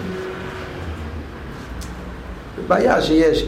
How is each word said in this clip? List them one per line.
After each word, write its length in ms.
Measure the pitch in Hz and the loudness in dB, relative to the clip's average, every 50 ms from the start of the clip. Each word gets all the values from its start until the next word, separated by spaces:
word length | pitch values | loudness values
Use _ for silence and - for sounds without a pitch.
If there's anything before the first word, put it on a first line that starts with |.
| - 185 185 - - - - - - - - - - - - - 85 - - - - - - - - - - - - - - - - - - - - - - - - - - - - - - - - - - - - - | -4 -4 -6 -6 -6 -6 -8 -8 -8 -8 -8 -8 -8 -8 -8 -8 -8 -8 -8 -6 -8 -8 -8 -8 -10 -10 -10 -10 -10 -10 -10 -10 -10 -10 -10 -8 -8 -8 -10 -10 -10 -10 -10 -10 -10 -12 -12 -12 -12 -10 -8 -8 0 2
בעיה 340 | 180 202 226 254 - 156 | 4 6 6 6 6 6
שיש, 420 | 156 156 156 160 165 156 143 - - | 6 6 6 8 8 8 6 4 2